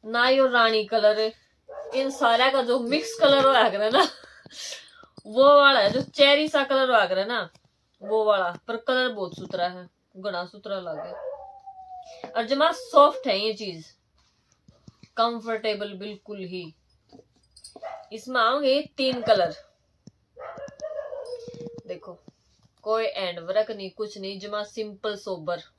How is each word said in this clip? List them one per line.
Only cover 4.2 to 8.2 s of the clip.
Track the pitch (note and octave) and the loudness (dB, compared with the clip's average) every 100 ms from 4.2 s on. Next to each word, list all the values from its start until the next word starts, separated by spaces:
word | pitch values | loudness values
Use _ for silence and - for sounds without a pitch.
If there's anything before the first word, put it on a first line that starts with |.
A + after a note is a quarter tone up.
| - - - - - - - - - - G#3 | -20 -20 -20 -16 -14 -14 -18 -20 -20 -20 -4
वो | A3 C#4 C#4+ | 6 8 10
वाला | C#4 C#4 | 8 6
है, | D4+ | 2
जो | B3+ | 0
चेरी | - - C#4 C#4+ D4+ | -6 4 6 6 2
सा | D4 | 0
कलर | C4+ C4+ C4 | 0 2 4
हो | A#3 | 4
आकर | F#3 F#3+ G3+ | 4 0 -2
ना | A#3+ F3 _ _ _ _ _ | -4 -6 _ _ _ _ _
वो | G3+ A3 | -4 0